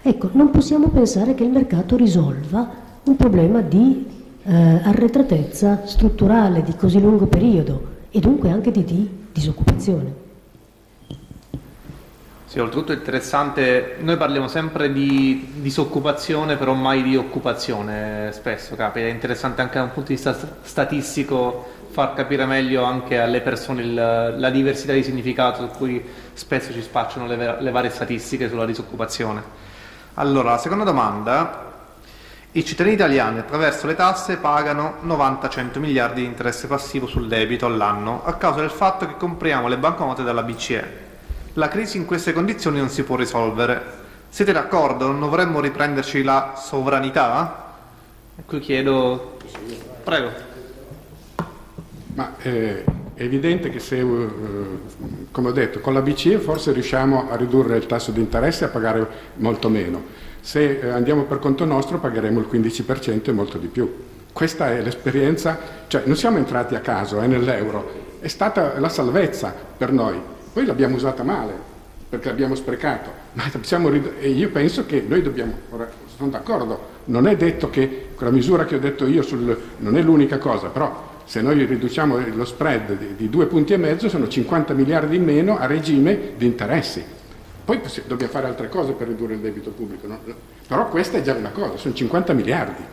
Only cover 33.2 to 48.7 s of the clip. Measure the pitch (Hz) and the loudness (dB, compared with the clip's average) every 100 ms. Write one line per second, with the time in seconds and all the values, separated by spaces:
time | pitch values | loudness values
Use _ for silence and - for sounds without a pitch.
33.2 | 110 113 110 147 156 - 147 160 - - | 2 -2 -4 0 0 0 -4 2 2 2
34.2 | - 175 147 147 147 147 156 - 170 156 | -4 -2 0 0 0 -2 -4 -6 -4 2
35.2 | 135 131 135 - 123 135 151 131 120 123 | 2 0 -6 -6 -6 -4 0 2 2 -2
36.2 | 123 117 120 - - 139 - 139 123 - | -6 -4 -4 -4 -4 -4 -4 -6 -4 -4
37.2 | 113 113 110 120 120 110 104 104 107 120 | 0 0 0 0 0 2 0 0 -4 -4
38.2 | - 170 - 147 156 - 190 185 165 - | -4 0 0 0 -4 2 0 0 -6 -6
39.2 | 175 170 170 135 120 123 156 165 147 127 | -6 -2 -2 0 0 0 0 0 -4 -2
40.2 | 123 117 117 113 - 113 - - - - | -2 -2 -4 -8 -4 -4 -4 -14 -18 -20
41.2 | - - - - 151 190 214 190 165 170 | -12 -12 -8 -4 -2 -2 -4 -6 -4 -2
42.2 | 175 165 190 220 160 143 131 - 135 127 | -2 0 -2 -2 -2 0 -2 -2 -2 -2
43.2 | 117 120 113 110 120 123 - - - - | 0 0 0 0 0 0 -6 -16 -20 -20
44.2 | - - 196 160 - 185 143 123 131 143 | -18 0 2 2 2 2 2 2 0 0
45.2 | 147 170 180 151 143 139 147 139 131 143 | 0 2 2 2 -2 0 0 0 -2 0
46.2 | 135 135 - - - 139 131 135 131 151 | 2 2 2 -10 -6 -2 0 0 0 0
47.2 | 120 127 170 - - - - - - - | 2 2 -2 -8 -16 -20 -20 -20 -20 -20
48.2 | - - - 147 139 | -20 -20 -8 -8 -2